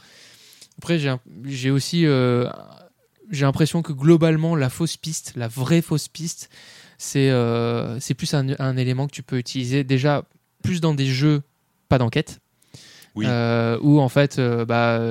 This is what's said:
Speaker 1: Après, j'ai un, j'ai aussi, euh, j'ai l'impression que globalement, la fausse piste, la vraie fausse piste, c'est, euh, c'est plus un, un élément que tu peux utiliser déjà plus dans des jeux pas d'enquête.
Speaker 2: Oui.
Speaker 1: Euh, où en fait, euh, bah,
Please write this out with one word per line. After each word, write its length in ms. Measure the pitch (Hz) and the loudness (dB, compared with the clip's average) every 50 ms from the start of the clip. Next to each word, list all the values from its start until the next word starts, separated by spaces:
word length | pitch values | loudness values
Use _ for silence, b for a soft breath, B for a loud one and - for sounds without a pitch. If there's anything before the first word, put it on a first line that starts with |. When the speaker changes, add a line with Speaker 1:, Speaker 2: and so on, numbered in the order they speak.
| B B B B B B B B B B B B B B B - | B B B B B B B B B B B B B B B -12
Speaker 1:
Après, 200 | - - 170 165 | -4 -4 -2 0
j'ai 80 | 143 139 | 0 -2
un, 120 | 131 127 - - 73 92 123 | -4 -4 -8 -14 -18 -14 -12
j'ai 260 | 139 139 127 127 135 | -10 -8 -4 0 0
aussi, 340 | 139 135 - - 170 170 165 | 0 0 0 0 0 2 2
euh, 440 | 151 139 131 127 123 123 120 123 - - - 50 50 - - - - _ _ _ _ _ _ - 220 | 4 4 4 4 2 2 2 0 -2 -6 -12 -18 -20 -20 -20 -20 -20 _ _ _ _ _ _ -12 -8
j'ai 140 | 185 135 143 | -2 0 2
l'impression 360 | 139 135 - 160 139 - 170 | 2 2 2 2 2 2 -2
que 120 | 160 - 147 | -4 -4 -4
globalement, 600 | 131 139 160 170 160 165 165 160 156 160 165 170 | 2 4 6 6 6 6 2 2 2 0 0 0
la 140 | 156 135 127 | 0 0 -2
fausse 280 | - - 170 160 - | -2 -2 -4 -4 -4
piste, 360 | - - 160 160 - - - - | -8 -10 -10 -10 -10 -12 -12 -8
la 120 | 123 120 | -8 -8
vraie 340 | 113 113 135 127 123 170 170 | -8 -6 -6 -2 2 2 2
fausse 260 | - - 160 147 - | 2 0 -4 -4 -4
piste, 420 | - - - 156 175 - - - B B B B B B B B B B | -8 -12 -12 -10 -10 -10 -12 -16 B B B B B B B B B B
c'est, 320 | B - - - 139 135 135 | B -12 -4 0 2 2 4
euh, 680 | 131 123 120 117 117 117 117 117 117 117 117 113 117 123 | 4 2 2 0 0 0 0 -2 -2 -2 -4 -4 -6 -8
c'est 140 | - - 143 | -6 -6 -6
plus 200 | - - - - | -6 -4 -2 -2
un, 140 | 147 135 131 143 - | -2 -2 -2 -4 -4
un 180 | 135 131 131 | -4 -2 -2
élément 300 | 127 127 127 127 127 139 | -2 -2 -2 -2 -2 -4
que 40 | 143 - | -6 -8
tu 100 | - 123 | -12 -10
peux 140 | - 131 | -6 -6
utiliser 460 | 127 120 - - 131 127 120 131 143 139 | -6 -6 -6 -6 -6 -4 -2 -2 -2 0
déjà 400 | 127 135 127 131 147 147 - - - _ _ _ _ _ _ - | 2 0 2 2 2 0 0 -2 -8 _ _ _ _ _ _ -4
plus 180 | - 185 175 | -4 -2 0
dans 120 | 160 160 151 | 0 0 0
des 120 | 139 135 | 0 0
jeux 340 | 135 127 127 143 156 151 143 143 _ _ _ _ _ _ _ _ - | 0 0 2 2 2 2 2 0 _ _ _ _ _ _ _ _ 0
pas 80 | 147 | 2
d'enquête. 420 | 127 123 113 - - 165 - - - _ _ _ B B B B B B B B B B B _ | 2 2 2 0 -2 -4 -4 -10 -20 _ _ _ B B B B B B B B B B B _
Speaker 2:
Oui. 100 | 104 107 127 | -4 -2 0
Speaker 1:
Euh, 500 | 123 120 117 117 117 117 113 113 117 - | 0 0 0 0 0 0 0 0 -2 0
où 180 | - 147 147 151 | 4 4 4 4
en 80 | 139 127 | 4 4
fait, 300 | - 143 143 139 - - | 2 2 2 2 0 -2
euh, 260 | 127 120 117 117 117 | 0 0 0 -2 -2
bah, 340 | 113 117 120 117 117 117 117 117 117 | 0 2 2 2 2 2 0 0 -2